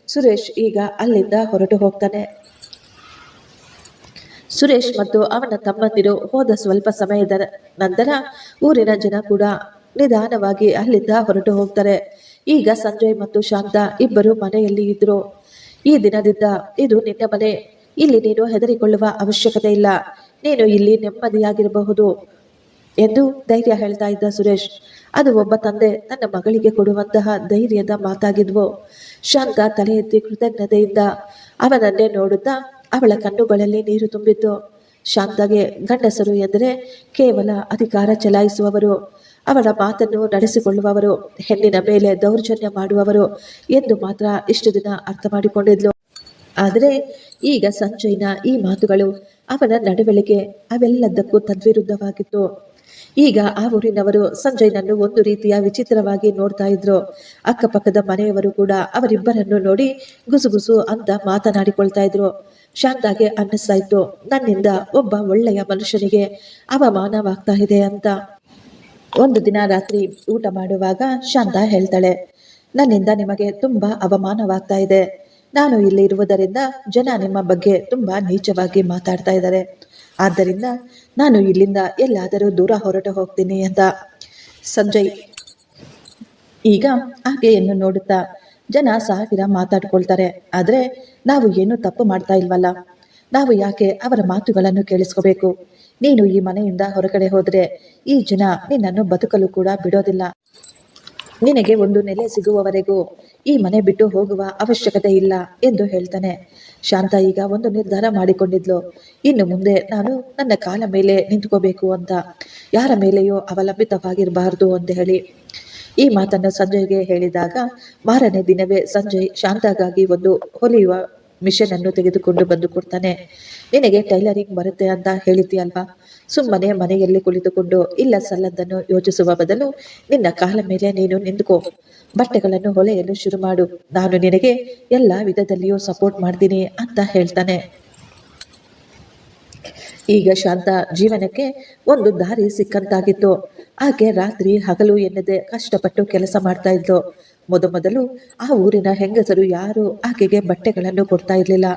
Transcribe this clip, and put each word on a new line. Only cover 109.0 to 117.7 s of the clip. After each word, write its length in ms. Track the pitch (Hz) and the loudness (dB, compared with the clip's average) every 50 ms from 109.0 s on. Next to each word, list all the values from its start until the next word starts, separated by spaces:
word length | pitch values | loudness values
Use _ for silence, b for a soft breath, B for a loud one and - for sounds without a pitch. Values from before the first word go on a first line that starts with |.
| b b b b - | b b b b 0
"ಇನ್ನು 200 | 285 269 220 190 | 2 2 2 0
ಮುಂದೆ 280 | 175 180 185 190 202 196 | 0 -2 0 0 2 2
ನಾನು 460 | 185 - - 220 208 202 247 262 254 | 0 0 -2 -6 -4 -4 -4 -4 -6
ನನ್ನ 320 | 247 - - - 277 240 202 | -8 -12 -8 -6 -2 -2 -2
ಕಾಲ 280 | 196 - 180 190 214 226 | -2 -4 -6 -6 -6 -4
ಮೇಲೆ 280 | 196 190 196 190 196 196 | -2 0 2 2 4 2
ನಿಂತ್ಕೋಬೇಕು 760 | 190 190 190 214 208 202 214 208 196 190 190 185 - 196 185 | 2 2 0 -2 -2 -2 0 -2 0 0 0 -2 -2 -2 -4
ಅಂತ, 200 | 185 180 175 - 185 175 170 180 - - B B B B B B - | -4 -4 -6 -6 -6 -6 -6 -10 -16 -20 B B B B B B -2
ಯಾರ 180 | 226 254 269 233 | 0 2 2 2
ಮೇಲೆಯೂ 420 | 202 196 196 190 196 190 202 196 | 2 2 2 2 2 2 2 0
ಅವಲಂಬಿತವಾಗಿರಬಾರ್ದು" 1400 | 196 - - 180 196 190 196 196 208 226 220 202 185 - 180 180 196 190 180 175 180 180 185 185 - 196 185 185 | -2 -4 -6 -6 -4 -4 -2 -2 -2 -2 -2 -2 -4 -4 -4 -2 -2 -2 0 0 0 0 0 0 2 2 2 2
ಅಂತ 160 | 175 175 180 | 0 -2 -4
ಹೇಳಿ. 420 | 180 180 180 190 185 175 - - - _ _ - B B B B B B B B B - | -4 -2 0 0 0 0 -2 -6 -20 _ _ -20 B B B B B B B B B 4
ಈ 100 | 269 277 | 4 4
ಮಾತನ್ನು 400 | 214 190 190 196 196 185 185 196 | 4 2 0 0 0 0 0 0
ಸಂಜಯ್ಗೆ 520 | 190 - 196 190 202 196 190 190 196 196 | 0 0 -2 0 0 0 0 0 0 -2
ಹೇಳಿದಾಗ 560 | 180 185 180 175 180 175 175 175 175 170 175 254 240 247 | 0 0 0 0 0 -2 -2 -2 -4 -4 -4 -6 -6 -6